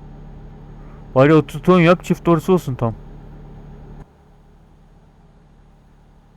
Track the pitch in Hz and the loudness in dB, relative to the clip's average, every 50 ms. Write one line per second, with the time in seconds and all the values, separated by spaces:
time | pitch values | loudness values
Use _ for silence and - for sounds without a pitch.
0 | - - - - - - - - - - - - - - - - - - - - | -20 -20 -20 -20 -20 -20 -20 -20 -20 -20 -20 -20 -20 -20 -20 -20 -20 -20 -20 -20
1 | - - - 131 135 147 160 156 147 - - 151 - 175 185 180 165 165 180 - | -20 -6 0 2 2 4 4 2 0 -2 -8 -6 -2 0 2 4 4 2 2 0
2 | - - 175 - - 170 170 156 - - 185 175 - 139 123 - 123 113 107 - | -2 -4 -6 -4 0 0 -2 0 0 0 -2 -2 -2 -6 -8 -6 -6 -6 -8 -10
3 | - - - - - - - - - - - - - - - - - - - - | -16 -20 -20 -20 -20 -20 -20 -20 -20 -20 -20 -20 -20 -20 -20 -20 -20 -20 -20 -20
4 | - - _ _ _ _ _ _ _ _ _ _ _ _ _ _ _ _ _ _ | -20 -20 _ _ _ _ _ _ _ _ _ _ _ _ _ _ _ _ _ _
5 | _ _ _ _ _ _ _ _ _ _ _ _ _ _ _ _ _ _ _ _ | _ _ _ _ _ _ _ _ _ _ _ _ _ _ _ _ _ _ _ _
6 | _ _ _ _ _ _ _ | _ _ _ _ _ _ _